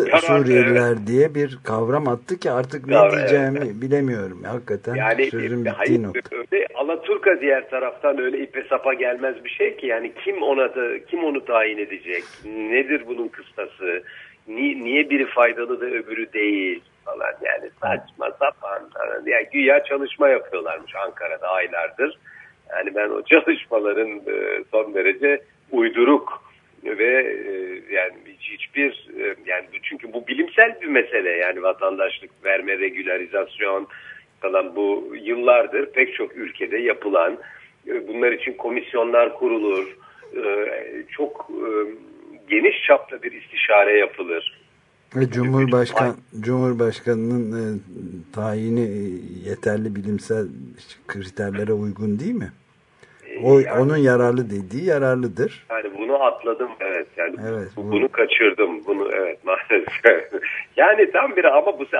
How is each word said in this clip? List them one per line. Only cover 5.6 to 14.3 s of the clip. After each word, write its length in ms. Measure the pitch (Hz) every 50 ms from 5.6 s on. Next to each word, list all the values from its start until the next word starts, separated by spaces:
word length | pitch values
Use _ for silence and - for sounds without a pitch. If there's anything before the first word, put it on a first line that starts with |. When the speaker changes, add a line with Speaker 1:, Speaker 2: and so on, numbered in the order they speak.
Speaker 1:
e, 20 | 117
Speaker 2:
bittiği 60 | 113 -
Speaker 1:
hayır, 260 | - 101 - - 117
Speaker 2:
nokta. 340 | 110 98 - 127 - - -
Speaker 1:
öyle 300 | 123 - - 185 202 - - -
Alaturka 640 | 127 139 156 165 160 - - 208 196 - 196 180 139
diğer 300 | 139 143 135 131 - -
taraftan 480 | 135 131 127 123 - - - 143 135 131
öyle 200 | 127 127 131 139
ipe 240 | 139 135 - 135
sapa 320 | - - 135 127 - 135 131
gelmez 500 | 123 127 123 123 123 131 135 123 117 120
bir 60 | -
şey 260 | - - - - -
ki. 100 | - 135
Yani 260 | 127 113 113 113 113 - - -
kim 180 | 196 202 185
ona 320 | 151 139 139 135 131 117 -
da, 300 | 131 123 117 117 - -
kim 200 | - - 170 165
onu 200 | 156 143 135 -
tayin 340 | - 120 113 110 110 107 104
edecek? 460 | 104 92 98 90 80 85 90 87 90 - - - -
Nedir 580 | 107 110 110 110 110 117 135 139 135 151 139 117
bunun 220 | 117 123 120 117 110
kıstası? 720 | - - - - _ - 98 90 - - 95 90 87 90 - - - - - -